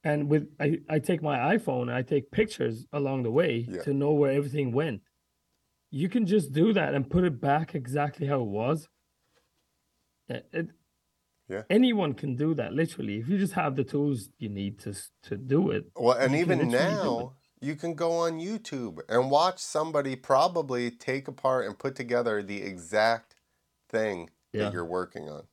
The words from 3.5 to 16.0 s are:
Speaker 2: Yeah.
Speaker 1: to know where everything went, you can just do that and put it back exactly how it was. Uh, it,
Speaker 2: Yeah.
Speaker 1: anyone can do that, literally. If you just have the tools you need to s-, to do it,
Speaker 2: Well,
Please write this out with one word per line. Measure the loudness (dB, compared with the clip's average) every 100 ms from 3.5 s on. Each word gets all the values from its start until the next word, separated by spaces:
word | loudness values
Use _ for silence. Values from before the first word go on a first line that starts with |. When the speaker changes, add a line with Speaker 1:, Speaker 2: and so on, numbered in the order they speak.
| 0 -4
Speaker 2:
Yeah. | -6
Speaker 1:
to | -2
know | 0 2
where | 4 4
everything | 2 0 -2 0
went, | 0 -2 -6 _ _ _ _ _ _ _ _ _
you | -4 -2
can | 0 2
just | 2 2
do | 2 4
that | 4 2 0
and | 0
put | 2 2
it | 0
back | 2 2 0 -6
exactly | -4 -2 -2 -4 -2
how | 0
it | 0
was. | -2 0 -2 -4 _ _ _ _ _ _ _ _ _ _ _ _ _ _
Uh, | -10 -8
it, | -8 -8 _ _ _ _ _ _ _ _
Speaker 2:
Yeah. | -10 2
Speaker 1:
anyone | 4 4 4 0
can | -2 -4 -2
do | 0 0
that, | -2
literally. | 0 -2 -2 -6 -4
If | -2
you | 0
just | 0
have | 0 -2 0
the |
tools | -2 0 0 -2 -6 _
you | -8
need | -6 -6 -6
to | -12
s-, | -12 -14 _
to | -10 -8
do | 2 2 4
it, | 0 -6
Speaker 2:
Well, | 2